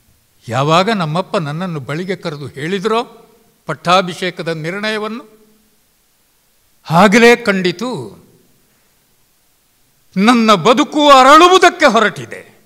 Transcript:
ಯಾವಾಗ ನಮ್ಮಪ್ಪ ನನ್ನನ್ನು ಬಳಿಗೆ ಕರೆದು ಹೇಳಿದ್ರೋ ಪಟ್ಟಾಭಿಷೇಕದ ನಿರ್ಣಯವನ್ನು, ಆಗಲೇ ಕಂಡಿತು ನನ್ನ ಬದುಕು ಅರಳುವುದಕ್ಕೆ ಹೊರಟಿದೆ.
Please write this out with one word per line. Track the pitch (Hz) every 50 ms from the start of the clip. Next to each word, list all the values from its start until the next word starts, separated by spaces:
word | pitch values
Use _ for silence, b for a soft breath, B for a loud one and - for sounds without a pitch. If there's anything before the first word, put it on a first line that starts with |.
| _ _ _ _ _ _ _ _ _
ಯಾವಾಗ | - 110 131 139 151 160 175 190 214
ನಮ್ಮಪ್ಪ | 226 196 170 151 151 180 185 - -
ನನ್ನನ್ನು | 208 160 143 147 160 190 185 165 151
ಬಳಿಗೆ | 123 123 143 160 190 180 190
ಕರೆದು | 170 - 175 147 143 143
ಹೇಳಿದ್ರೋ | 117 - - - 160 196 202 175 214 220 226 254 - - - _ _ _ _ _ _ _ _ _
ಪಟ್ಟಾಭಿಷೇಕದ | - 156 127 - 170 180 190 190 175 170 - 190 180 170 180 165
ನಿರ್ಣಯವನ್ನು, | 165 165 160 151 160 180 202 208 214 214 214 214 220 220 247 302 _ _ _ _ _ _ _ _ _ _ _ _ _ _ _ _ _ _ _ _ _ _ _ _ _ _ _ _ _ _ _ _ -
ಆಗಲೇ | 151 170 196 220 185 240 226 233 240
ಕಂಡಿತು | 240 240 208 196 190 185 180 170 - 226 254 240 156 120 101 - - _ _ _ _ _ _ _ _ _ _ _ _ _ _ _ _ _ _ _ _ _ _ _ _ _ _ _ _ _ _ _ _ _ _ _ _ _ _ -
ನನ್ನ | 185 196 226 254 233 226 220 220
ಬದುಕು | 185 156 214 254 226 302 - - 302 294 294
ಅರಳುವುದಕ್ಕೆ | 277 262 254 269 294 311 349 359 370 370 370 349 359 349 320
ಹೊರಟಿದೆ. | 277 202 226 214 202 156 - 120 101 98 92 90 _ _ _ _